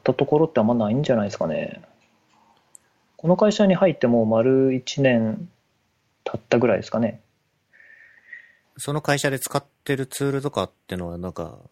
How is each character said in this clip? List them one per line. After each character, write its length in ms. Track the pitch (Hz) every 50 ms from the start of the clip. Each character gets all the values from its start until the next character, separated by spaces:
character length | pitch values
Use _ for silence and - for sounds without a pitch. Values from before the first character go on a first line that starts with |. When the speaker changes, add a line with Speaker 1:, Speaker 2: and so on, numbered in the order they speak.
| _
Speaker 1:
た 100 | - 127
と 120 | - 143
こ 140 | - 151 151
ろ 60 | 160 156
っ 40 |
て 80 | - 120
あ 40 | 107
ん 40 | 110
ま 60 | 120
な 160 | 120 110 104
い 60 | 110
ん 80 | 135 147
じ 100 | - 127
ゃ 20 |
な 60 | 113
い 40 | 104 101
で 40 |
す 60 | - -
か 100 | - 85
ね。 340 | 78 - - - - - - - _ _ _ _ _ _ _ _ _ _ _ _ _ _ _ _ - _ _ _ _ _ _ _ _
こ 120 | - - 160
の 80 | 180 180
会 160 | 214 214 208
社 140 | - 214 196
に 80 | 185
入 160 | 175 196 185
っ 60 | 151 -
て 100 | - 120
も 160 | 120 117 113
う 20 |
丸 480 | 110 113 113 117 131 131 135 135 135 131
一 280 | 127 127 - - 147
年 460 | 139 131 123 117 113 110 110 107 170 - - _ _ _ _ _ _ _ _ _ _ _ _ _ _
経 120 | - - 110
っ 40 |
た 160 | - _ - 120
ぐ 100 | 123 120
ら 60 | 101
い 40 | -
で 60 | -
す 80 | -
か 80 | - 113
ね。 220 | 120 107 - - _ _ _ _ _ _ _ _ _ _ _ _ - - - - - - _ _ _ - - - - _ _ _ _ _ _
Speaker 2:
そ 160 | - - -
の 100 | 143 151
会 180 | - - 143 139
社 100 | - 143
で 100 | 135 131
使 160 | - - -
っ 80 | 147 - _ _ _ _
て 100 | - 143
る 120 | 131 135 -
ツ 180 | - - 139
ー 60 | 139
ル 100 | 135 139
と 100 | 135 143
か 120 | - 110 -
っ 80 | - - _ _ -
て 100 | 95 92
の 100 | 87 85
は 100 | 85 87
な 120 | 87 92
ん 40 | -
か 260 | - 82 80 - - - -